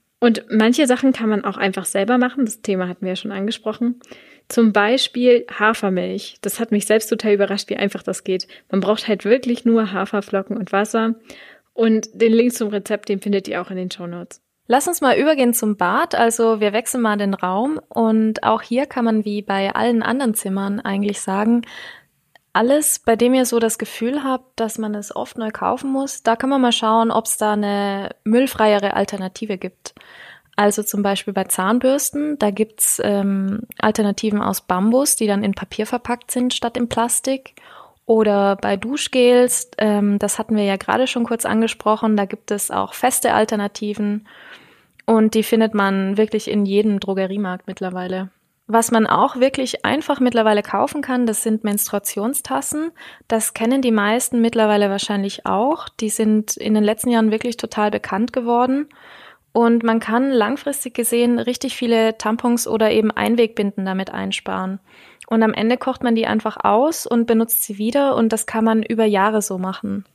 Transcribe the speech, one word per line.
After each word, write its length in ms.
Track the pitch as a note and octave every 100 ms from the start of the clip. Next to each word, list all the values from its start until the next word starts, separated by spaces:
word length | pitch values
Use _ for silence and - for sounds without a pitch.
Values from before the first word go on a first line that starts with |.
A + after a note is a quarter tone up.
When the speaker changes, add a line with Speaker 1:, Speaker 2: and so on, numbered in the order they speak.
| _ _
Speaker 1:
Und 240 | A#3+ G#3+ -
manche 360 | A3 A3 B3
Sachen 280 | C4 B3 C4+
kann 160 | B3 A3
man 160 | G#3
auch 100 | G3+
einfach 300 | F#3+ G3 F#3+
selber 320 | F3+ G3+ G3+ B3
machen. 280 | B3 C4+
Das 160 | A3 -
Thema 280 | - F#3 F3+
hatten 160 | F3+
wir 80 | F#3+
ja 20 |
schon 160 | F#3 G#3+
angesprochen. 680 | G3 G3+ - G#3+ G#3+ A#3+ A#3+ - - - - -
Zum 240 | - A3
Beispiel 720 | G#3 G#3 C4+ - A#3+ B3 A#3+ - -
Hafermilch. 800 | G#3+ A3+ G3 F#3 F3+ F#3+ - -
Das 180 | G3 -
hat 120 | A3+
mich 140 | G#3
selbst 220 | - G#3+ -
total 260 | A3 A3
überrascht, 360 | G3+ G3 G3+ -
wie 80 | -
einfach 260 | G3+ -
das 200 | - F#3
geht. 240 | - F#3 - - _
Man 120 | F#3+
braucht 260 | F#3 G#3+ -
halt 160 | G3
wirklich 400 | G3+ C4 B3+ A#3+
nur 300 | A#3 A3+ G#3
Haferflocken 640 | F#3+ G3 G3+ - G3 F#3+ G#3+
und 160 | F#3
Wasser. 420 | G3 G#3 A3+ A3+ A3+ - - - - _
Und 360 | - A3+ A3 G#3+
den 200 | F#3+ A3+
Link 200 | A3+ A#3+
zum 140 | A#3+ G#3+
Rezept, 420 | G#3 G3 G#3 -
den 120 | G3
findet 260 | G3+ G3 F#3+
ihr 140 | F3
auch 80 | F#3
in 80 | F#3
den 140 | F#3
Shownotes. 500 | - F3 F3 F3 - _ _ -
Speaker 2:
Lass 160 | C4 F4
uns 140 | E4+
mal 160 | C4+ A3+
übergehen 360 | D4 C#4+ A#3+
zum 240 | A#3 G#3+ G3+
Bad. 380 | F3+ A#3 E4+
Also 440 | - A#3 A#3 A3+ A3
wir 140 | G#3
wechseln 280 | G#3+ A#3 B3+
mal 160 | A3+ G#3
den 160 | G3+
Raum. 460 | G3 F3+ F#3+ C4+ D#4 -
Und 540 | - A3 A3 A3 G#3+
auch 180 | - A3+
hier 260 | - A#3+ D4
kann 180 | B3+
man 180 | A3+ A3
wie 180 | G#3 G#3
bei 320 | G3+ G3 G3
allen 300 | - A#3 A#3
anderen 300 | - B3+ B3
Zimmern 460 | G#3+ G3 F#3+ G3 G3+
eigentlich 420 | G3 G3 G#3 G3
sagen, 400 | - G3 G#3+ A#3+ A3+ - - - _ _ _ _ _
alles, 480 | G3+ A#3+ D4 D4 -
bei 160 | -
dem 200 | A3+ A#3+
ihr 100 | C4
so 140 | B3 A#3
das 180 | A3+ -
Gefühl 460 | A3 - A#3 C#4+
habt, 360 | C4+ B3+ _ -
dass 200 | A3 A3+
man 160 | G#3+
es 200 | G#3 G3+
oft 220 | - - -
neu 140 | A3
kaufen 400 | - F#3+ B3+ C#4
muss, 320 | C4+ C#4 -
da 120 | A3+
kann 140 | A3+ C4
man 120 | C#4
mal 100 | A#3+
schauen, 400 | A#3+ A3 A3+ A3+
ob's 260 | A3+ A3+ -
da 160 | G#3+
eine 560 | G#3 G3+ G3+ G3+ G3 G3 -
müllfreiere 720 | G#3+ A#3 C4+ - G#3+ G3+ G3
Alternative 640 | - G3 G3 F#3 - G#3+ F#3
gibt. 340 | F#3 - - - - - - - _
Also 280 | - G#3 G#3
zum 200 | G#3 G#3
Beispiel 280 | G3+ F#3+ -
bei 140 | G3
Zahnbürsten, 920 | F#3+ - F#3+ B3 C4 C#4+ - C#4+ D4+ C#4+
da 140 | G#3
gibt's, 480 | G3+ A3 - - -
ähm, 580 | G#3 G3+ G3 G3 F#3+ G#3 - -
Alternativen 640 | G#3+ G#3+ G3+ G3 A3 G#3
aus 200 | G3 F#3
Bambus, 540 | - F#3 G#3+ B3 C#4+
die 120 | - G#3+
dann 160 | G3
in 100 | G#3
Papier 320 | - F#3+ -
verpackt 460 | G#3+ A#3+ - A#3+ -
sind 220 | B3 B3+
statt 220 | - A#3
in 140 | A#3+ A#3
Plastik. 640 | A3+ A#3 - C4+ C4+ - _ - - - _
Oder 500 | - A3 G#3+ G3+ G3
bei 200 | G3 G3+
Duschgels, 960 | G3 A3+ D4 - B3+ B3 B3 B3 - - -
ähm, 420 | G#3+ G#3 G3+ G3+
das 180 | G3+ -
hatten 180 | -
wir 80 | G#3+
ja 120 | G3+
gerade 320 | G3 - A3 C4
schon 160 | A#3+
kurz 220 | A#3 A3+
angesprochen, 720 | - G#3+ A3+ - G#3+ G#3+ A3 G#3
da 80 |
gibt 260 | G3 G#3+ -
es 200 | G#3 -
auch 220 | F#2+ F#3+
feste 400 | - B3+ - -
Alternativen 920 | G#3+ A3 G#3 G3+ - G#3 G#3 G#3 G#3+ - - - - - _ _ _
und 300 | - A3 A3
die 80 | A3
findet 320 | G#3 A3 A3
man 420 | G#3 G3 G3 F#3+ G3+
wirklich 320 | G#3+ G#3+ -
in 160 | G#3
jedem 340 | G3 G3+ G#3+ G3
Drogeriemarkt 680 | F#3+ F#3+ F#3+ G3+ F#3+ F3+ -
mittlerweile. 640 | F#3 F#3 F3+ F3+ F#3 F#3+ _ _ _ -
Was 200 | A3+ A3+
man 160 | A3+ A3
auch 300 | E3+ C4 B3
wirklich 460 | C4+ C4+ B3+ -
einfach 360 | - C#4 D#4+ C4+
mittlerweile 420 | B3+ A#3 A3 G#3
kaufen 400 | - G3+ C#4+ D4
kann, 240 | C4+ B3+
das 160 | A#3 G#3
sind 220 | A3 A3
Menstruationstassen. 1300 | G#3+ G3 - G3+ - G3+ A3 C#4+ - C4+ - D4+ E4 - - - -
Das 280 | A3+ A3
kennen 260 | - A3+ C4+
die 100 | B3
meisten 500 | A3 G3+ A#3 - A#3+
mittlerweile 500 | A#3 A#3 G#3+ G#3 G3+
wahrscheinlich 560 | G3 - G3+ G3 - F#3+
auch. 420 | F#3+ C4 E4+ -
Die 200 | - G#3+
sind 460 | - G#3+ G#3+ G#3+
in 200 | - G#3+
den 80 | G#3+
letzten 260 | G#3 A3+ B3
Jahren 220 | A#3 A3
wirklich 260 | A3 B3 A3
total 320 | - - G#3
bekannt 420 | G#3+ - G3 A#3+
geworden. 560 | C4 A#3 A#3+ B3 C#4 D4+ - - - - - _
Und 280 | A#3 A#3 A#3
man 180 | A3+ A3+
kann 300 | A3 A#3 C4+
langfristig 640 | B3+ G#3+ C#4+ C#4+ C#4 B3
gesehen 460 | - A#3 A#3+ A#3+ A#3+
richtig 360 | A3+ B3 C4
viele 440 | - A#3+ A3+ A3 A3
Tampons 480 | G#3+ A#3 A#3+ A#3+ -
oder 240 | A3 G#3+
eben 180 | A3 G#3+
Einwegbinden 760 | - G#3 A#3 A3 A3+ G3+ G3
damit 260 | F#3+ F#3+ F#3+
einsparen. 680 | - G3 G3 - F#3+ F#3+ G3 _ - - -
Und 160 | - A3+
am 140 | A3
Ende 220 | - A3 B3
kocht 260 | C4 B3+
man 100 | B3
die 140 | A3+ -
einfach 300 | G#3+ G#3+ -
aus 440 | G3+ G#3+ D4+ - -
und 180 | A#3
benutzt 380 | A#3 A3+ A3+ -
sie 160 | - G3+
wieder 360 | A3 C#4 C#4
und 160 | - A3+
das 140 | A3
kann 180 | - A3+
man 200 | A3+ A3
über 220 | - A3+
Jahre 360 | G#3+ G3 G3+ G#3+
so 160 | G3+ F#3
machen. 480 | F#3 F#3+ G3+ G3 -